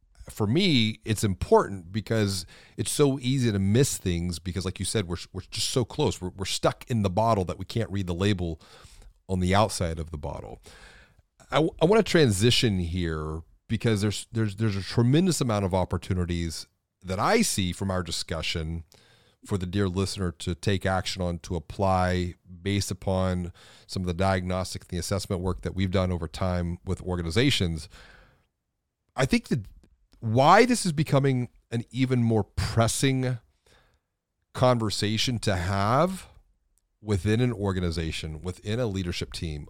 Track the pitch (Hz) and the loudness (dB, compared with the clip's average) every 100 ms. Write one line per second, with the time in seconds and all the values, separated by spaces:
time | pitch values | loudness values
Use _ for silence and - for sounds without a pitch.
0 | _ - - - 104 143 202 131 110 110 | _ -20 -10 -2 0 2 4 4 2 -2
1 | - 107 107 90 - 220 165 98 85 107 | -4 0 0 0 4 4 4 -4 -8 -8
2 | - 113 101 95 85 - - - 123 - | -2 0 0 -2 -8 -16 -14 -8 -4 2
3 | 143 135 123 135 117 101 98 113 143 - | 2 2 0 2 2 2 4 4 2 0
4 | 95 87 90 80 95 92 90 - 95 113 | -2 -2 -2 -6 -6 -6 -6 -6 -4 -2
5 | 87 87 - 92 - - - 131 113 - | -4 -6 -10 -14 -10 -6 -2 -2 -2 0
6 | 135 - 90 - 95 - 156 - - 120 | -2 -2 -8 -8 -6 0 0 -2 -4 0
7 | 98 90 113 104 87 87 95 117 107 98 | 0 2 2 2 0 -4 -6 -6 -4 -4
8 | 90 85 101 95 87 82 - - - - | -4 0 0 0 -2 -6 -12 -20 -20 -20
9 | - _ - 95 90 95 107 - 87 80 | -20 _ -6 -2 2 4 2 0 -4 -6
10 | 80 78 76 73 - - - - - - | -8 -10 -10 -10 -12 -16 -20 -20 -20 -20
11 | - _ _ _ - 135 156 - 165 220 | -20 _ _ _ -2 0 2 2 4 6
12 | - 175 139 95 120 - 120 95 85 90 | 6 6 6 6 4 4 2 2 0 -2
13 | 82 78 78 80 - _ - 110 120 107 | -2 -2 -4 -8 -10 _ -6 -2 0 2
14 | 107 101 - 117 107 95 113 98 90 - | 0 -2 -6 -4 -2 0 -2 -2 -2 2
15 | 120 147 185 151 131 104 98 92 87 92 | 4 4 4 0 0 0 0 0 0 -2
16 | - 92 87 87 85 80 - _ _ _ | -2 -2 -2 -2 -4 -6 -14 _ _ _
17 | 90 95 139 233 208 - 90 87 98 92 | -6 -2 2 2 2 0 -2 -2 -2 -2
18 | 85 - - 82 - 87 80 82 - - | -4 -6 -6 -6 -4 -4 -6 -8 -10 -20
19 | _ _ _ _ - 101 90 98 98 90 | _ _ _ _ -6 -4 -2 0 0 0
20 | 95 - 92 - - 85 - 98 95 95 | -2 -2 -6 -4 -6 -4 -2 0 0 0
21 | - 95 90 87 - 87 - - 98 92 | -2 -4 -4 -4 -6 -8 -6 -2 2 2
22 | 90 90 90 - - 90 95 101 - 95 | 2 0 -2 -8 -18 -10 -4 -2 -2 -6
23 | - 92 92 90 85 - - - - 98 | -2 0 0 -2 -4 -10 -20 -20 -10 -6
24 | 90 85 95 95 90 92 90 - - 87 | -4 0 0 0 -2 -4 -4 -10 -8 -6
25 | - 98 - 92 90 87 90 92 95 95 | -4 -4 -4 -4 -2 -4 -4 -2 0 0
26 | 92 87 82 - 92 90 87 87 - 90 | 0 -2 -6 -4 -2 -2 -2 -6 -6 -6
27 | 90 87 82 101 139 - 87 80 - - | -4 -4 -2 2 2 2 0 -4 -10 -20
28 | - - _ _ _ _ _ _ _ _ | -20 -20 _ _ _ _ _ _ _ _
29 | _ - 131 240 - 147 95 - - _ | _ -2 2 0 0 -4 -4 -16 -20 _
30 | _ - 113 113 147 196 247 240 185 151 | _ -8 0 6 8 8 8 4 0 0
31 | 151 139 139 127 123 _ - 117 - 120 | 2 4 4 2 -2 _ -8 -6 -4 0
32 | 127 127 117 110 98 - - - 113 - | 2 4 4 2 0 -4 -2 2 2 2
33 | 139 131 127 123 _ _ _ _ _ _ | 0 0 -2 -4 _ _ _ _ _ _
34 | _ _ _ _ _ - 127 120 110 - | _ _ _ _ _ 2 4 4 0 0
35 | 104 107 - 117 - 95 87 98 101 131 | 0 0 0 -2 0 0 0 0 2 2
36 | 180 190 - - _ _ _ _ _ _ | 0 -2 -14 -20 _ _ _ _ _ _
37 | 104 101 104 110 127 104 101 92 90 82 | -2 0 2 2 0 0 -2 -2 -2 -2
38 | 80 - 80 78 85 - 104 113 120 95 | -4 -6 -8 -10 -10 -10 -6 -4 -2 -4
39 | 87 85 - - 85 76 73 | -4 -6 -8 -8 -8 -8 -8